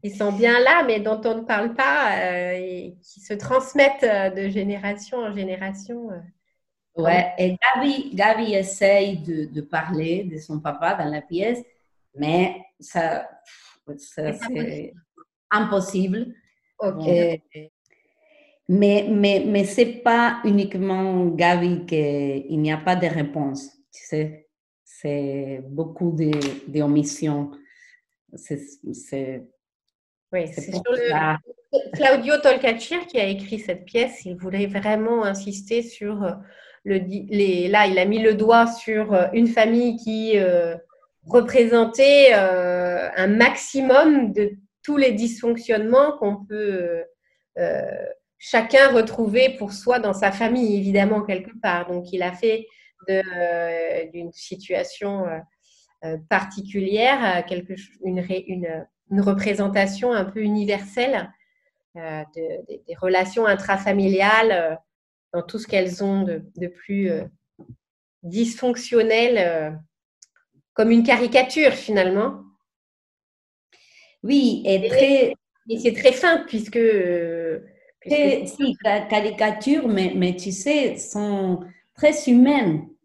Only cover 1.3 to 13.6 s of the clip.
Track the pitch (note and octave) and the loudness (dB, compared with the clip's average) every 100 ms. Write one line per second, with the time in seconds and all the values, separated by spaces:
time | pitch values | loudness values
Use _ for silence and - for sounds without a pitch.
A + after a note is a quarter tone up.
1.3 | A3+ A3+ G#3+ A#3 A#3 C4+ C#4+ B3 F#3+ F#3 | -4 -4 -2 -2 -2 0 0 0 -2 -2
2.3 | F3+ F3+ F#3 F#3 F3+ F3+ - _ - - | -4 -4 -6 -8 -10 -12 -18 _ -20 -12
3.3 | G#3 - C4 C4 C#4+ C#4 C#4 A#3 G3+ F#3+ | -10 -2 -2 0 4 4 4 0 2 0
4.3 | F#3+ G3 G3+ G3 G3 G3+ G#3 - B3+ A3 | -4 -4 -4 -4 -4 -6 -8 -8 -8 -6
5.3 | G3+ F#3+ F#3 F#3+ G3 - A#3+ A#3 F3 - | -8 -8 -8 -8 -10 -14 -14 -12 -14 -18
6.3 | _ _ _ _ _ _ E3+ E3 F3 F3+ | _ _ _ _ _ _ -2 0 2 0
7.3 | - F#3 F#3 B3 B3+ C#4+ C4+ - F#3 G#3 | -2 -2 2 0 2 0 -2 -6 0 2
8.3 | A3 A3+ G3 F#3+ - G3 G3+ G3 F3+ D#3 | 2 0 -2 -4 0 4 4 2 -4 -6
9.3 | D#3 D3 D3+ C#3+ D#3+ D#3+ D#3+ D#3+ F3+ F#3 | -8 -6 -10 -6 -6 -4 -4 -2 -4 -6
10.3 | D#3 - D3+ D3+ C#3+ E3 G3 D3+ D3+ - | -12 -10 -8 -8 -4 -4 -2 -4 -8 -8
11.3 | F3 G#3+ B3 - _ _ _ _ C#3 C#3+ | -4 -4 -4 -10 _ _ _ _ -8 -2
12.3 | F3 F#3 - - _ - F3 D#3+ - - | 0 0 -4 -20 _ -8 -4 -2 -4 -8
13.3 | - _ - | -18 _ -20